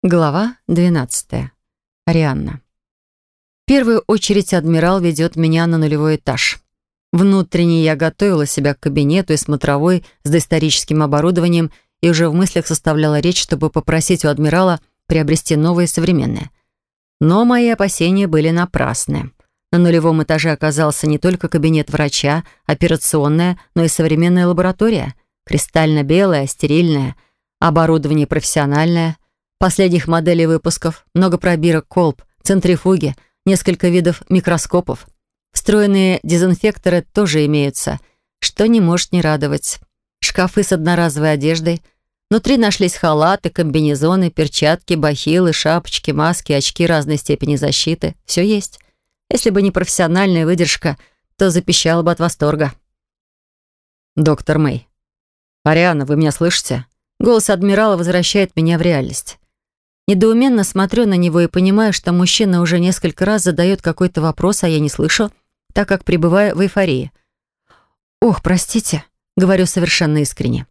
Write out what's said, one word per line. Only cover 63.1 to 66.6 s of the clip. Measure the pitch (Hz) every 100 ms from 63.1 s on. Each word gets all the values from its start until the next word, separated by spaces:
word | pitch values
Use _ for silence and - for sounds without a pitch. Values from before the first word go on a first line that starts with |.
| -
раз | 185 214
задает | 175 170 175 196
какой-то | 170 160 180 165
вопрос, | 160 - 180 208
а | 180
я | 156
не | 147
слышу, | - 160 - 214 _ _ _ _
так | - 202
как | 190
пребываю | - 175 165 185 208
в | 160